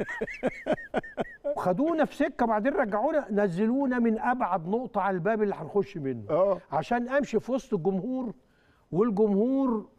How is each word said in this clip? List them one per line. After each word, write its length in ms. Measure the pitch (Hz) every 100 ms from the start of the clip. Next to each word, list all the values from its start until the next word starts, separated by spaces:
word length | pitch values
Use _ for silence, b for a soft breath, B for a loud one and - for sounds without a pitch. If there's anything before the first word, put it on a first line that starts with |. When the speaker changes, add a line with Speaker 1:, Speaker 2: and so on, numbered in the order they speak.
| -
Speaker 1:
<laughs> 1500 | - - - - - - - - - - - - - 285 294
خدونا 480 | 180 180 311 320
في 120 | 254 -
سكة، 300 | 302 - 233
بعدين 260 | 214 240
رجعونا: 520 | 392 226 208 277 311 254
"نزلونا 680 | 202 208 170 220 262 277 247
من 200 | 233 220
أبعد 500 | 240 254 202 185 165
نقطة 320 | 226 254 202
على 140 | 190
الباب 280 | 185 180 226
اللي 120 | 208
هنخش 420 | 156 160 202 190 170
منه". 280 | 135 120 104
Speaker 2:
آه. 300 | 151 196 180 -
Speaker 1:
عشان 360 | 143 - 240 240
أمشي 320 | 277 254 220
في 120 | -
وسط 220 | 262 -
الجمهور، 580 | 208 170 190 220 254 247 - b b b b b
والجمهور 960 | 160 233 196 214 196 240 269 269 220 -